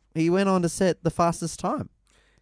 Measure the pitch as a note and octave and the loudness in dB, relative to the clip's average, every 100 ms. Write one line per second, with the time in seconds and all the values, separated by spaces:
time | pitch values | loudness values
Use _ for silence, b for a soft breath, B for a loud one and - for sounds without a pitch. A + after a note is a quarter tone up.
0 | _ D#3+ E3 F#3 G3 F#3 F3 - F#3+ D#3+ | _ -2 2 2 2 2 0 0 0 0
1 | E3+ - F3 E3 E3 - F3+ C#4 F#3 _ | -2 0 0 0 -6 -6 -6 -6 -8 _
2 | _ b b b | _ b b b